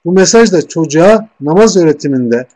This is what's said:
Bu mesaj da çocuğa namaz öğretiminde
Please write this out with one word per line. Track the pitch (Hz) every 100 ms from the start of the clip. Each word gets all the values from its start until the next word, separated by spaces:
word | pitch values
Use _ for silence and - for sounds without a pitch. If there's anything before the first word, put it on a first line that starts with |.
Bu | 170
mesaj | 185 180 226 226
da | 175 -
çocuğa | 165 156 156 185 220 214 -
namaz | 143 175 220 185
öğretiminde | 160 151 147 131 117 117 127